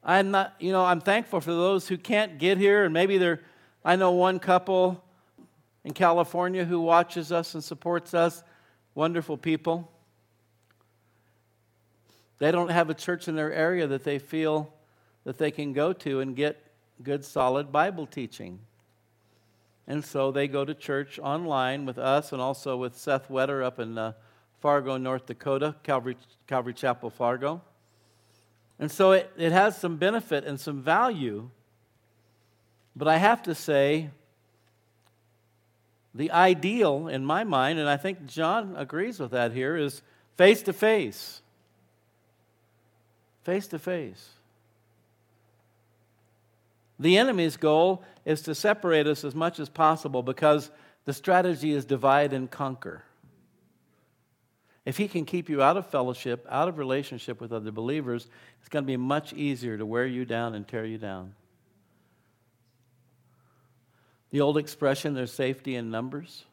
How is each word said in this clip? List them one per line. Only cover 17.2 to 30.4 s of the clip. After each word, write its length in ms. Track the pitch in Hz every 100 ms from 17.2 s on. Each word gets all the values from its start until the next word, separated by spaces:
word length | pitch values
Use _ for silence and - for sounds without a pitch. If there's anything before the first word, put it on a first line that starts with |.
solid 460 | 139 - 127 131 143
Bible 380 | 143 175 180 147
teaching. 500 | - 117 - 92 90 113 _ _ _ _ _ _ _ _ _ _ _ -
And 180 | 143
so 280 | 147 143 135
they 160 | 135 143
go 160 | 139
to 100 | 139
church 460 | 151 - 139 139 -
online 680 | 147 151 170 139 127 139 139
with 120 | 120
us 340 | 127 139 147
and 100 | 139
also 340 | 127 135 - 127
with 200 | 127 -
Seth 340 | - 135 139
Wetter 320 | 131 135 139
up 160 | 127 123
in, 180 | 113 113
uh, 180 | 110 110 _ _ _ _
Fargo, 360 | 147 143 131 131
North 300 | 131 131 131
Dakota, 500 | 120 - 135 151 151
Calvary, 320 | - 135 123 123 _ _ _
Calvary 260 | 131 123
Chapel, 340 | 120 135 120 117
Fargo. 540 | - 120 123 139 170 - _ _ _ _ _ _ _ _ _ _ _
And 120 | 151
so 220 | - 190
it, 180 | 190 180 -
it 160 | 165
has 240 | 175 202 -
some 200 | 180 160
benefit 480 | 180 226 226 147